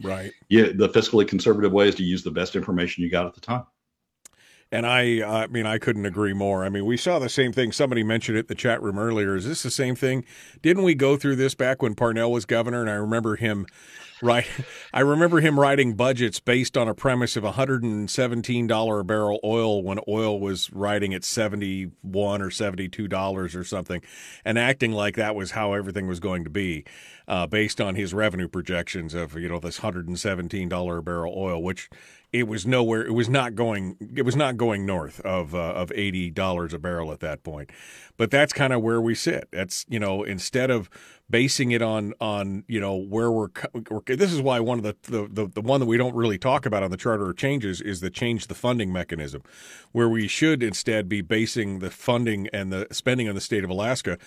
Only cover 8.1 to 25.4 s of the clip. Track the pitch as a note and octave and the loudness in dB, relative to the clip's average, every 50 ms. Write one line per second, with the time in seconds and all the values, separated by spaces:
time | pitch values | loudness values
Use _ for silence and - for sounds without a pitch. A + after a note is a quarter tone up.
8.1 | A2+ A2+ - - A2 A2 A2+ - - - - B2+ A2+ - - G2+ F#2+ G2+ G#2+ A#2 | 2 0 0 0 0 0 0 -2 -6 -2 0 0 0 0 0 -2 -2 0 0 0
9.1 | A2+ G#2+ G#2 G2 G2 F#2 F2+ B2+ E3 - - B2+ - - C3+ B2+ B2+ - - C3 | 0 0 0 0 0 -2 -2 -4 -6 -4 -4 -4 -2 0 0 -2 0 0 0 0
10.1 | C3 C3 - - - - - - - - - D#3 F3+ F#3+ F#3+ F3+ D#3+ C3 C#3 C3+ | 0 0 -4 -6 -14 -20 -20 -20 -20 -2 2 2 4 6 4 4 4 4 6 4
11.1 | C#3+ C#3 - C#3+ C3+ B2 C3 C3+ - - C3 B2+ C3+ - - A#2 G#2 - B2 A#2 | 4 4 4 0 2 2 2 0 0 0 0 0 2 2 0 -2 0 2 2 2
12.1 | A2+ A2+ A2+ A#2+ A#2+ A#2+ G#2+ - B2 A#2 A2+ A#2+ A#2+ A#2+ A#2 A2 G#2 G#2 G#2+ G#2+ | 2 2 2 2 2 0 0 2 2 2 2 0 0 -2 0 0 0 -2 0 0
13.1 | A2+ A#2 A2 A2+ G#2+ - A#2 A2 G#2 G2+ F#2 - - - - - - - - - | 0 0 2 0 0 0 0 0 0 -2 -4 -6 -10 -20 -20 -20 -20 -20 -20 -20
14.1 | - - - A#2+ A#2 A#2+ A#2 - - - B2+ - - - - - - B2+ C3+ C#3+ | -14 -2 2 4 4 4 2 0 -6 -10 -10 -12 -12 -18 -16 -4 2 2 4 4
15.1 | D3 D#3 E3+ F3 E3+ D#3+ D3+ D#3+ D3 C#3 C#3+ C#3 C#3 C#3 C3+ B2 A2 G2 A#2+ C3 | 6 6 6 6 6 6 6 6 6 6 6 6 6 6 4 4 4 2 2 2
16.1 | C3+ A#2+ B2 A2 F#2 - - - B2 B2+ B2 - - C3+ A#2+ A2 G#2 - - C3+ | 2 2 0 0 0 -2 0 2 2 2 2 2 2 0 0 0 -2 0 0 0
17.1 | B2+ B2 B2 A2+ - A#2 G2+ G#2 - B2+ C3 C3+ C3+ B2 A2+ A#2 G#2+ G#2 G#2 F#2+ | 2 2 2 0 0 -2 -2 -2 0 0 0 0 0 0 0 -2 -2 -2 -4 -4
18.1 | - - B2+ A#2+ A#2+ A#2 A2 - A#2+ A#2+ A#2 A2+ A2+ A2 A2+ A2+ G#2+ G#2 F#2+ F2+ | 0 0 0 0 0 -2 -2 -2 0 0 2 2 2 2 2 2 0 0 0 0
19.1 | G#2+ G#2+ G#2+ G#2 G#2 G#2+ - G#2+ A2 A#2 A2+ A2 G#2 G2+ F2+ F#2+ F#2+ G#2 - - | 0 2 2 2 0 0 0 0 2 2 2 2 2 0 0 -2 -4 -4 -2 -2
20.1 | G#2 A2 A2+ G#2+ G#2 G2+ G2 G2 F#2+ F2+ - - - F#2+ G2+ G2+ G#2 G#2 G2+ G2 | -2 0 0 0 0 0 -2 -2 -2 -4 -4 -6 -4 -4 -2 0 0 0 0 -2
21.1 | F#2+ F#2 - - - A#2+ A2 G#2 G2 G#2 G2+ G2 F#2+ F#2+ F#2+ F2+ - _ - F#2+ | -2 -4 -4 -4 -2 -2 -2 -2 -2 -2 -4 -4 -4 -4 -6 -8 -10 _ -12 -4
22.1 | F#2 G2 G#2 G2+ G2+ G2+ G2 F#2 F2 - A2+ G2+ F#2 F#2 F#2+ F2+ - - G#2+ F#2+ | -2 0 0 0 0 -2 -4 -4 -4 -2 -4 -4 -2 -4 -8 -8 -6 -8 -6 -4
23.1 | G2 F#2+ F#2+ G2 G2 F#2+ F#2 E2+ D#2+ F2+ F2+ - - F#2+ F2 - F#2 F2 - - | -4 -2 -2 -2 -2 -4 -4 -6 -6 -8 -8 -6 -6 -6 -6 -6 -6 -8 -8 -12
24.1 | - - - - - - - G#2+ A2 A#2 A#2+ B2+ C#3 C#3 - A2+ A2 G#2 G#2 G#2 | -20 -20 -20 -20 -20 -10 -6 -2 0 2 2 2 2 2 0 0 0 0 0 -2
25.1 | F#2 - G#2+ G#2+ G#2+ G#2 | 0 0 -2 0 -2 -4